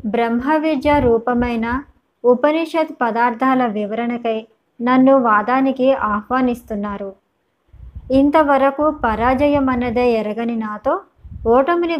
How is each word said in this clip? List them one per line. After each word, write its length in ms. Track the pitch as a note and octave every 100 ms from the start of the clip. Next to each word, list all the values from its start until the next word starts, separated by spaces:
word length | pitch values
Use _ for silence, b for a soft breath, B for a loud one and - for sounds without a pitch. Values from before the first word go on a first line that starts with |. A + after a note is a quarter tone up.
| A3
బ్రహ్మ 480 | A#3 A#3 A#3 C4+
విద్య 460 | D#4 D#4 D4 D4 D4
రూపమైన 840 | B3 A3+ A#3 A#3+ A#3+ A#3 A#3 B3+ - _ _ _ A#3+
ఉపనిషత్ 720 | B3 D4 D#4+ E4 E4 D#4 -
పదార్థాల 640 | A#3 A3 A#3 A3 C4 C4 B3
వివరణకై 840 | G#3 G#3 A3 A#3+ A#3+ A#3 A3 A3+ _ _ -
నన్ను 360 | A#3+ B3+ C4 C4+
వాదానికి 760 | A#3+ G#3 G#3 C4 C4+ C4 B3+
ఆహ్వానిస్తున్నారు. 1200 | C4+ G#3+ G#3 G#3 B3+ B3+ A#3+ - G#3 G#3 G3+ G3 F#3+ _ _ _ _ _ - - - -
ఇంతవరకు 800 | C4 C#4+ D#4+ D4 C#4 C4+ C#4 D4+
పరాజయం 800 | D4+ A#3 G#3+ A#3+ C4 C#4+ C#4+ C4
అన్నదే 420 | B3+ A#3+ A#3 B3
ఎరగని 440 | A3+ G#3 G#3+ A#3 A#3
నాతో 460 | G#3+ G#3 C4+ F4+ - _ - - A3+
ఓటమిని 500 | B3 C4+ F4 E4+ E4